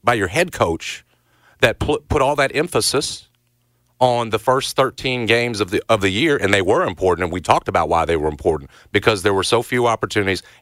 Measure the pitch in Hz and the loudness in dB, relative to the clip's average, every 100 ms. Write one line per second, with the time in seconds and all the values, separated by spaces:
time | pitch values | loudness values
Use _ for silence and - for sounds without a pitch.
0 | - 117 95 123 180 - 101 104 - - | 0 0 0 0 -2 0 -2 0 -6 -14
1 | - _ _ _ _ _ 120 104 - 151 | -16 _ _ _ _ _ 0 0 -2 -4
2 | - 151 131 147 135 135 170 120 - 131 | -2 0 2 2 0 0 0 0 0 0
3 | - - - _ _ _ _ _ _ _ | -2 -8 -16 _ _ _ _ _ _ _
4 | 127 120 113 107 - 131 - - 131 - | 2 2 0 -2 2 0 0 0 0 -2
5 | 135 127 107 117 120 107 98 107 - 113 | -4 -4 0 0 0 -4 -2 -4 0 0
6 | 98 95 156 143 101 101 90 135 165 87 | 2 0 0 0 0 0 2 0 0 0
7 | 92 87 90 90 - 143 - 95 80 85 | 0 0 -2 -4 0 -2 0 -2 0 0
8 | 80 82 76 76 87 78 69 - - 107 | 0 0 -2 -2 -2 -2 -6 -20 -6 0
9 | - 104 95 98 185 117 123 123 120 110 | 2 2 2 0 2 0 0 0 0 0
10 | - 107 95 92 - - | -2 -2 0 -2 -6 -2